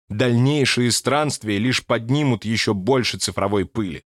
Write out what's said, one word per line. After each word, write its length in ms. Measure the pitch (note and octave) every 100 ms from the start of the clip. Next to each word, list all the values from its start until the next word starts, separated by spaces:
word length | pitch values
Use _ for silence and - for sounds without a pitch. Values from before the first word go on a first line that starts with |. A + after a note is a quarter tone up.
| -
дальнейшие 840 | G#2+ B2+ A#2+ C3 D3+ B2 - A#2+
странствия 640 | G#2 - C#3+ D3+ - G#2+ G2+
лишь 280 | B2 - -
поднимут 600 | A#2 A2+ C#3+ C#3+ A2+ G#2+
еще 280 | A2+ -
больше 440 | G2+ F#2+ C3+ A2 G2
цифровой 480 | - F#2+ G2 G2+ F2+
пыли. 380 | A2+ G2 C2+